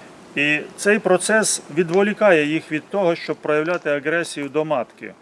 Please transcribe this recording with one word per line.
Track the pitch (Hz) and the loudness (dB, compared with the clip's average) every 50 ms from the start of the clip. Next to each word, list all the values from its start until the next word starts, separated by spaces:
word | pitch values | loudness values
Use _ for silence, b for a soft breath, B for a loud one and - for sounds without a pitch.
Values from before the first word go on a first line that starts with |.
| B B B - - - - | B B B -20 -20 -8 -4
І | 139 143 147 151 151 - - - | -2 0 0 0 -2 -4 -8 -12
цей | - - 202 208 220 | -2 0 2 2 2
процес | - 190 185 180 - - 214 220 202 - - - - - 175 | 4 2 2 2 2 2 2 2 2 0 -2 -4 -8 -4 -2
відволікає | 160 185 160 170 196 202 208 196 - 214 202 175 156 147 | -2 0 2 2 2 2 2 2 2 4 4 6 4 4
їх | 147 156 156 - - | 2 -2 -4 -4 -6
від | 156 151 - - | -6 -8 -6 -6
того, | - 202 190 170 170 | -4 0 0 0 0
щоб | - - - 151 | 0 -4 -8 -8
проявляти | - - 151 151 151 151 170 180 165 - 151 | -4 -2 0 0 0 0 -2 -4 -4 -2 -2
агресію | 147 143 131 156 160 170 165 - - 151 143 143 | -4 -2 -2 -2 -2 -2 -4 -4 -8 -8 -10 -4
до | 127 151 156 | -4 -4 -2
матки. | 156 147 127 110 - - - 113 101 90 - | -2 -2 -4 -4 -6 -10 -16 -18 -18 -18 -20